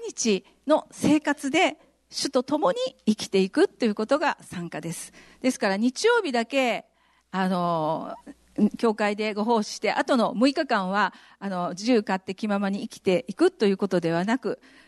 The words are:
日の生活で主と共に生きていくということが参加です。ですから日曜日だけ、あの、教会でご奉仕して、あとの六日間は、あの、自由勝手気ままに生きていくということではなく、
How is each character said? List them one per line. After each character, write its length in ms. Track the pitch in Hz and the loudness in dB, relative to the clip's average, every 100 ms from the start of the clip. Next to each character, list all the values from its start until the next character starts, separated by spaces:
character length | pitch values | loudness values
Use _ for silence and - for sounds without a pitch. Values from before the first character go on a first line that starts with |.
| 453 | -6
日 400 | - 233 190 - _ - | -4 0 0 -2 _ 0
の 200 | 302 - | 0 0
生 280 | - - 302 | -4 2 2
活 300 | 302 285 277 | 2 -4 0
で 280 | 311 339 - _ _ _ | 2 2 -2 _ _ _
主 200 | - 294 | -6 -2
と 140 | 262 | -2
共 280 | 247 294 339 | 0 0 0
に 60 | 480 508 - - | 0 -4 -4 -2
生 100 | 214 | -2
き 120 | - | 0
て 120 | 196 | 0
い 100 | 190 | 0
く 180 | - 392 | 2 0
と 180 | - 220 | 2 -2
い 40 | |
う 60 | 208 | -2
こ 100 | 214 | -2
と 140 | 294 | 0
が 180 | 294 - | 0 -4
参 280 | - 190 170 | -8 -10 -8
加 120 | 151 | -8
で 120 | 165 | -10
す。 200 | 170 - - - - | -10 -14 -20 -20 -6
で 100 | 262 | -4
す 80 | - | 0
か 100 | 208 | 0
ら 80 | 190 | 0
日 280 | 240 - 427 | 0 0 2
曜 160 | 480 | 2
日 100 | 370 | 2
だ 140 | 240 233 | -2 -2
け、 400 | 277 254 196 - _ _ _ _ | 0 0 -2 -6 _ _ _ _
あ 160 | 185 185 | -2 0
の、 680 | 185 175 165 156 160 - - - - _ - 208 - | 0 0 0 0 -2 -6 -12 -16 -20 _ 0 0 2
教 180 | 233 214 | 0 0
会 200 | 208 208 | -2 0
で 180 | 214 | -4
ご 100 | 208 | -2
奉 180 | 208 233 | 0 0
仕 120 | 208 - | 0 -4
し 40 | |
て、 120 | - | -2
あ 120 | - | 0
と 140 | 294 277 | 2 2
の 160 | 202 | 2
六 200 | 196 262 | 2 0
日 120 | 277 294 | 2 0
間 240 | 220 185 | 0 0
は、 240 | 196 190 - - - | 0 0 -4 -20 -12
あ 100 | 196 | -8
の、 200 | 185 175 | -4 -4
自 220 | 185 214 | -4 2
由 100 | 247 | 2
勝 200 | 214 190 | 2 -4
手 140 | - 190 | -4 -6
気 120 | 214 | -2
ま 120 | 202 | -2
ま 100 | 202 | -2
に 120 | 196 | -4
生 60 | 226 | -8
き 120 | - | -6
て 260 | - 175 - | 0 0 0
い 60 | |
く 180 | - 349 | 0 0
と 140 | - 202 | 2 0
い 60 | |
う 60 | 190 | 2
こ 100 | 196 | 0
と 120 | 180 | 0
で 120 | 165 | 0
は 140 | 165 190 | 0 0
な 140 | 254 | -2
く、 200 | 208 - - - | -2 -8 -12 -20